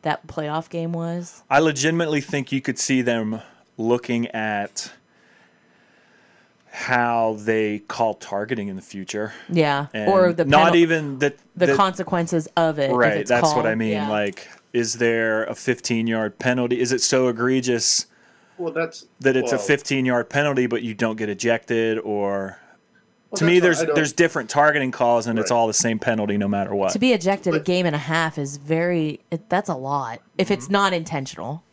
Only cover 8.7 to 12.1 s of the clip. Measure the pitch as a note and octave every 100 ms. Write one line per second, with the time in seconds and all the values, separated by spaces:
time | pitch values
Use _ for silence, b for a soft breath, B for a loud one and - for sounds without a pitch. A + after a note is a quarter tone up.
8.7 | F#2+ - G2 F#2 G#2 G#2+ B - E3+ D3+
9.7 | C#3 C#3+ A2 G#2+ G3 F3+ E3+ C#3+ D3 E3
10.7 | E3+ E3 E3 D3 C3+ C#3+ - _ - F3+
11.7 | G3+ F#3+ F#3 F3+